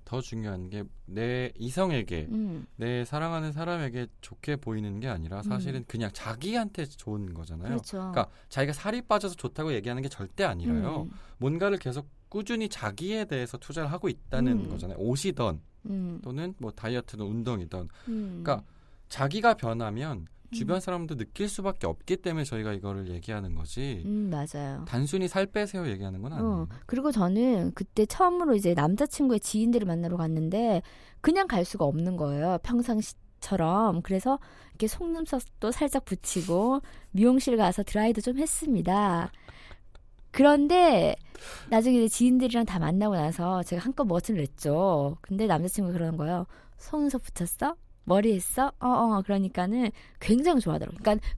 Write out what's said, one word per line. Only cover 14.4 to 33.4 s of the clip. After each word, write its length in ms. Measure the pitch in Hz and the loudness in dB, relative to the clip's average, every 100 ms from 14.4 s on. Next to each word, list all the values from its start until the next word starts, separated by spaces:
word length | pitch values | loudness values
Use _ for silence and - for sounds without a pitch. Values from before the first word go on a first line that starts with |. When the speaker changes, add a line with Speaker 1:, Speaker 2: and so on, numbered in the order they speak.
| 127 113 82 | 2 2 -2
Speaker 2:
음. 40 | |
Speaker 1:
거잖아요. 280 | 82 90 - | -6 -8 -4
옷이든 640 | 107 135 190 - 113 78 - - 208 | -2 0 -2 0 -2 -2 -10 -18 -8
Speaker 2:
음. 340 | 196 180 170 | -6 -6 -8
Speaker 1:
또는 320 | 127 135 175 190 | -8 -8 -8 -8
뭐 140 | 113 | -10
다이어트든 540 | - 110 123 - 110 104 | -8 -4 -4 -6 -8 -6
운동이든. 600 | 113 117 110 82 92 85 - - | -4 -2 -4 -4 -8 -10 -12 -8
Speaker 2:
음. 320 | 220 196 175 | -6 -6 -6
Speaker 1:
그러니까 220 | 165 127 - - - - - | -2 -4 -4 -20 -20 -20 -14
자기가 460 | - 139 208 233 | -4 -2 2 2
변하면 760 | 214 113 113 110 107 151 104 80 - - | 4 0 -2 -4 -4 -6 -8 -10 -16 -12
주변 260 | 233 208 185 | -6 -2 -2
Speaker 2:
음. 20 | |
Speaker 1:
사람도 340 | 185 180 160 139 | -2 -6 -6 -8
느낄 320 | - - 202 | -8 -4 -4
수밖에 380 | - 190 196 85 | -2 -4 -2 -4
없기 300 | - - 185 | -4 -4 -4
때문에 260 | 180 160 139 | -2 -2 -2
저희가 280 | 113 107 | -4 -4
이거를 360 | 101 101 98 90 | -4 -4 -6 -6
얘기하는 440 | 87 98 107 95 80 | -8 -6 -6 -2 -4
거지. 480 | 80 123 139 98 196 | -4 -4 -4 -4 -4
Speaker 2:
음, 240 | 208 202 | -2 -2
맞아요. 540 | 151 151 147 143 135 165 | -4 -6 -6 -8 -8 -4
Speaker 1:
단순히 400 | 120 143 190 180 | -2 0 0 0
살 160 | 196 196 | 0 0
빼세요 420 | 214 208 196 160 | -2 -4 -4 -4
얘기하는 340 | 95 98 95 | -4 -6 -6
건 120 | 123 | -8
Speaker 2:
어, 20 | - | -4
Speaker 1:
아니에요. 320 | 220 92 80 - - | -2 0 -4 -8 -6
Speaker 2:
그리고 260 | 247 262 | -2 0
저는 600 | 233 180 202 254 208 175 | 2 2 4 4 4 0
그때 320 | - 190 - 214 | -4 -4 2 2
처음으로 500 | - 359 349 330 214 | 4 4 4 4 4
이제 180 | 196 | 4
남자친구의 640 | 175 151 208 294 - 269 208 | 4 4 4 0 2 4 2
지인들을 440 | - 214 226 240 190 | 2 2 4 4 2
만나러 280 | 165 170 170 | 0 0 0
갔는데 640 | 160 160 160 202 233 180 - - - - | 0 0 0 2 4 2 0 -18 -20 0
그냥 260 | 302 370 370 | 4 4 4
갈 180 | 214 180 | 2 0
수가 180 | 196 147 | 2 2
없는 300 | 147 175 175 | 2 0 0
거예요. 440 | 147 143 165 175 | 0 0 0 0
평상시처럼. 1400 | - 240 240 220 208 - - - | 0 0 2 0 -2 -10 -20 -14